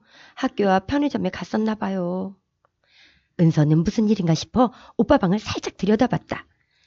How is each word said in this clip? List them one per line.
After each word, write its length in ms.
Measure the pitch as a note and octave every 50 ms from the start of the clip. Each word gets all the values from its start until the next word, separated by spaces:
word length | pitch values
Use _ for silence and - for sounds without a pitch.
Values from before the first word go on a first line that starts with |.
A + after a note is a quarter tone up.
| _ _ _ - - - -
학교와 460 | - - B3+ - - G3+ G3 F#3+ F#3+
편의점에 500 | G3 - C#4 C#4+ D4 C#4+ - A3 F#3 F#3
갔었나 460 | - - F#3+ - - G#3+ A3 A3 A3
봐요. 600 | G#3+ G#3+ G3 F#3+ F#3+ F3 F3 F3+ F#3 F#3+ F#3+ G3 _ _ _ _ _ _ _ _ _ _ _ _ _ _ _ _ _ _ _ _ -
은서는 440 | F3 E3 D3+ D#3 D3+ D3+ D#3 D#3+ E3+
무슨 260 | - - - A3 G#3
일인가 240 | A3 - E3+ E3 D#3+
싶어 380 | - - - - G#3+ B3+ G#3 - - - - - -
오빠 200 | G#3+ - D4+ C#4
방을 180 | - F3 F#3 G#3+
살짝 380 | - - - - - - - -
들여다봤다. 680 | - F#3 G#3+ G#3+ B3+ A#3+ - - - - - - - _ _ _ _ _ _ _ _